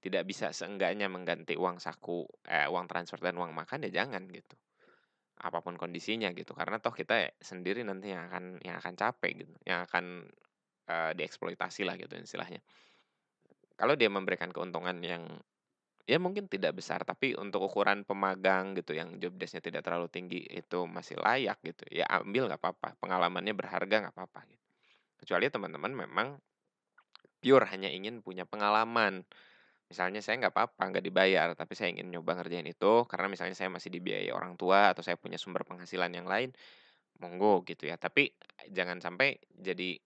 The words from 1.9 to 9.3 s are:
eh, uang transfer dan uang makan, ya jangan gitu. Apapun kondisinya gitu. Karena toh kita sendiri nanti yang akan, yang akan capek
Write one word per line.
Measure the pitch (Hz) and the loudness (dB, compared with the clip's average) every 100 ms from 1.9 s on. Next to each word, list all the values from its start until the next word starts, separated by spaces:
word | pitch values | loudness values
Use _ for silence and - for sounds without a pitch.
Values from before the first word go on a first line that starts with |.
| 82 - 87 76 - - | -10 -6 -4 -6 -12 -2
eh, | 80 73 | 2 2
uang | 87 87 | 0 -2
transfer | 87 85 - | -4 -4 -4
dan | 90 87 | -2 -2
uang | 87 80 | -4 -6
makan, | 78 139 120 | -8 -6 -2
ya | 90 123 | 0 -2
jangan | 104 95 | -4 -10
gitu. | 90 - - _ _ _ _ _ _ _ _ | -16 -20 -20 _ _ _ _ _ _ _ _
Apapun | - 85 87 87 | -6 -4 -6 -6
kondisinya | 85 85 82 113 104 87 | -6 -6 -4 -2 -2 -4
gitu. | 87 | -12
Karena | - 90 107 | -6 -4 -2
toh | 120 | -4
kita | 120 - 113 90 - | -4 0 2 2 -4
sendiri | - 92 90 107 | -16 -8 -4 -2
nanti | 113 95 101 | -4 -6 -8
yang | 92 87 | -8 -6
akan, | 90 90 92 | -8 -8 -12
yang | - 87 | -10 -8
akan | 87 | -8
capek | 90 107 - - | -2 -2 0 -4